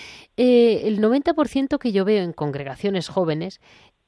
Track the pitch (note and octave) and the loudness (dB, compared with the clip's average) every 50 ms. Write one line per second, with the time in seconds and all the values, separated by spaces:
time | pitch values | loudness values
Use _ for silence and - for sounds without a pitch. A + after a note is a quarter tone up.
0 | - - - - - _ - - B3 B3 B3 A#3+ A#3 A#3 G#3+ E3 - G#3+ G#3+ G3+ | -20 -20 -20 -20 -20 _ -4 0 2 4 6 6 6 6 4 2 0 -2 0 2
1 | G#3+ A3 A#3+ C#4+ C#4+ E4+ E4 D#4+ D4 - - C#4 C4+ C4+ D4+ C#4 - B3 F#3+ G3 | 2 2 2 2 0 0 0 0 0 -2 0 -4 -2 -2 -4 -4 -4 -2 0 0
2 | F#3+ G3 G#3+ G#3 F3+ E3+ D#3+ - D3+ D3 C#3 C#3 C#3 C#3 B2+ - - G3+ G3 F#3 | 0 2 0 0 0 -2 -6 -6 -6 -6 -6 -8 -10 -12 -12 -6 -4 -4 -2 -4
3 | - - - F#3+ F3+ D#3+ D3+ D#3 E3+ F#3+ - - _ _ - - _ _ _ _ | -4 -4 -2 -2 0 0 -2 -4 -4 -8 -10 -14 _ _ -20 -20 _ _ _ _
4 | _ | _